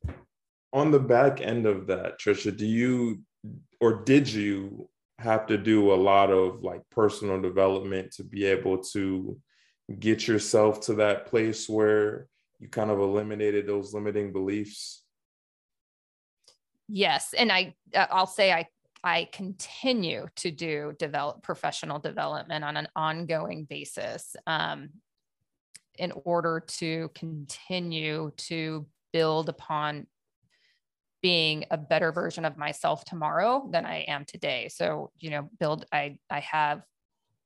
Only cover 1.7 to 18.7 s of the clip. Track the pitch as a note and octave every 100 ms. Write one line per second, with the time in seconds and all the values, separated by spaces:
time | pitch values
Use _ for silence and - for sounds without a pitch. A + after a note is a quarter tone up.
1.7 | F#2+ F#2 F2+ F2 - G#2 G2 G#2+ G#2+ G#2+
2.7 | A2+ B2 B2 A#2 G2+ - _ A2 - -
3.7 | _ A2+ G#2+ C3 C#3+ C3 G#2+ G2+ G2 G2
4.7 | A2+ - _ _ - A#2 A2 A2 G#2 A2
5.7 | G#2+ G2+ F#2 G2 G2 G2 F#2+ F#2 - F#2
6.7 | F2 - - G#2 - G#2 F#2+ F#2 F#2+ F#2+
7.7 | F#2+ G2 F#2+ F#2+ - - G2 G2 F#2+ F#2+
8.7 | F#2+ - G#2 F#2+ F#2+ G2+ - _ _ _
9.7 | _ - G2 A2 A2 - G#2+ - A2 G#2+
10.7 | G#2 - G#2+ G#2 G2+ - A2+ A2 G#2+ -
11.7 | G#2+ G#2+ G#2+ G#2 - - _ _ _ G#2+
12.7 | A#2 G#2+ G2+ G2 G2+ G#2+ G#2+ G#2 G#2 G2+
13.7 | G2+ G2 G#2 G#2 G#2 G2+ F#2+ F#2+ G#2 G#2
14.7 | - - - _ _ _ _ _ _ _
15.7 | _ _ _ _ _ _ _ _ _ _
16.7 | _ - G3 F3+ D3+ - - A3+ F#3 F#3
17.7 | - _ - F#3 F#3 F#3+ - F#3+ E3+ E3